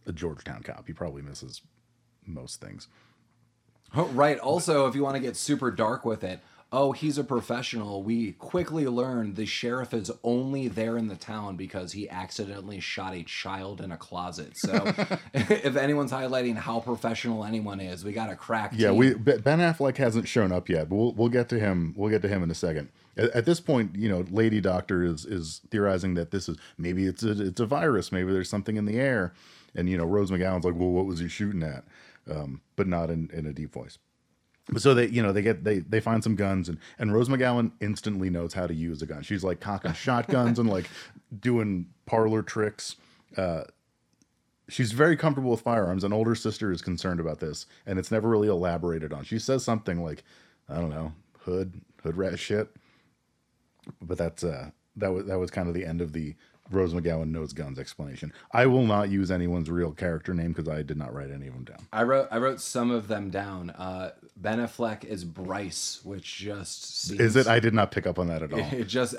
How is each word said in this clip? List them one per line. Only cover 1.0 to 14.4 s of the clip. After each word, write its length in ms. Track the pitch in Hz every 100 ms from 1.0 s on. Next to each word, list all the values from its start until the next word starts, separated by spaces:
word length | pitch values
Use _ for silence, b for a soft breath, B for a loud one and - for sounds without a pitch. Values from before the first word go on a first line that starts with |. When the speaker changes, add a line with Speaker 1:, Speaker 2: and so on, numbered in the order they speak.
| 87 69
Speaker 1:
misses 380 | 69 - 64 - - _ _ _ _ _ 101
most 340 | 123 127 -
things. 280 | - - - b b b b b _ _ _ _ _
Speaker 2:
Oh, 120 | 143 175
right. 340 | 127 147 135
Also, 480 | 127 170 160 147 135
if 80 | 139
you 80 |
wanna 160 | 139 135
get 160 | 127 -
super 340 | - 139 123
dark 340 | 98 110 131
with 200 | 117 107
it, 160 | 92 92 b b _
oh, 180 | 131 139
he's 260 | 131 151 143
a 80 |
professional. 800 | 123 120 110 120 120 117 104 98
We 300 | 101 117 104
quickly 560 | - - 180 170 160 135
learn 460 | 120 131 123 104
the 120 | 95 101
sheriff 480 | - 123 127 120
is 160 | 117 92 -
only 420 | 117 123 135 139 127
there 320 | 95 113 117
in 80 | 107
the 80 |
town 420 | 90 - 107 101 90
because 360 | 92 98 90
he 180 | 98 101
accidentally 720 | 90 92 - 98 101 98 98
shot 340 | - - 92
a 80 | 92
child 580 | 80 - 95 95 95 92
in 120 | 95
a 40 | 82
closet. 600 | - 90 90 82